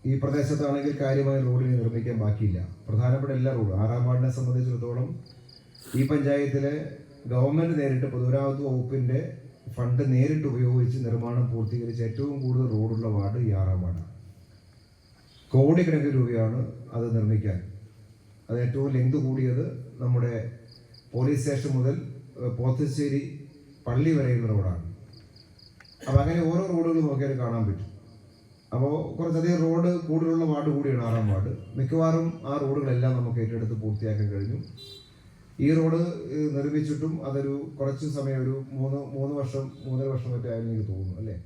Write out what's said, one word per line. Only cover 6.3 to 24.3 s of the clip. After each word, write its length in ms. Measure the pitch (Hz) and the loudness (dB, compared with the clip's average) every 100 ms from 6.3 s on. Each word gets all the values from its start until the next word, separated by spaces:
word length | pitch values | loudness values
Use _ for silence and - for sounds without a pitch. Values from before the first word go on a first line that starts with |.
| 143 139 135 139 151 - - - - 123 | 2 2 0 0 -2 -6 -12 -18 -16 -2
ഗവൺമെന്റ് 520 | 123 139 156 170 151 | 2 4 4 2 2
നേരിട്ട് 280 | 139 127 131 | 2 0 0
പൊതുമരാമത്ത് 560 | 123 123 135 139 135 | 0 2 2 2 0
വകുപ്പിന്റെ 760 | 139 127 123 135 123 127 - - - - - | -2 -2 -2 -2 0 0 -2 -10 -18 -18 -14
ഫണ്ട് 420 | - 123 123 135 | -4 0 2 4
നേരിട്ട് 360 | 127 147 156 147 | 4 4 2 0
ഉപയോഗിച്ച് 500 | 123 123 127 120 - | 2 2 4 2 0
നിർമ്മാണം 540 | 117 113 117 120 120 | -2 -2 0 0 0
പൂർത്തീകരിച്ച 500 | 113 107 120 117 113 | 0 -2 -2 -4 -4
ഏറ്റവും 380 | 113 117 143 139 | -4 -2 -4 -2
കൂടുതൽ 260 | 127 127 127 107 | 0 2 2 2
റോഡുള്ള 320 | 110 113 113 | 0 0 0
വാർഡ് 300 | 104 101 120 | 0 0 0
ഈ 120 | 107 | 0
ആറാം 320 | 95 92 92 | 2 2 2
വാർഡാണ്. 260 | 87 85 - - - - - - - - - _ _ - - - - | 0 -4 -8 -16 -20 -20 -20 -20 -20 -20 -20 _ _ -20 -20 -20 0
കോടിക്കണക്കിന് 600 | 127 143 170 170 151 143 | 4 6 6 4 2 2
രൂപയാണ് 580 | 131 120 117 110 127 117 - - | 2 0 2 0 0 -6 -8 -10
അത് 240 | 117 117 110 | -6 0 0
നിർമ്മിക്കാൻ. 440 | 104 110 92 92 - - - - - - - - - | 2 2 0 -4 -8 -16 -20 -20 -20 -20 -20 -20 -6
അത് 100 | 120 | -2
ഏറ്റവും 320 | 123 135 139 | 0 0 0
ലെങ്ത് 240 | 127 127 147 | 2 2 2
കൂടിയത് 480 | 131 131 127 120 - - - - | 0 0 0 0 -2 -8 -14 -6
നമ്മുടെ 560 | 123 120 117 113 98 - - - - - - | 0 2 2 -2 -6 -12 -20 -20 -20 -20 -8
പോലീസ് 280 | 120 131 139 | 0 2 2
സ്റ്റേഷൻ 300 | 147 135 143 131 | 0 -2 0 2
മുതൽ, 180 | 127 - - - - - | 2 0 -6 -14 -18 -8
ഏഹ്, 180 | 123 - | -6 -2
പോത്തശ്ശേരി 680 | 127 127 143 151 143 139 - - - - - - 123 | 0 0 0 0 0 -2 -4 -12 -16 -20 -20 -14 -2
പള്ളി 240 | 123 160 | 2 4
വരെയുള്ള 380 | 151 127 | 4 2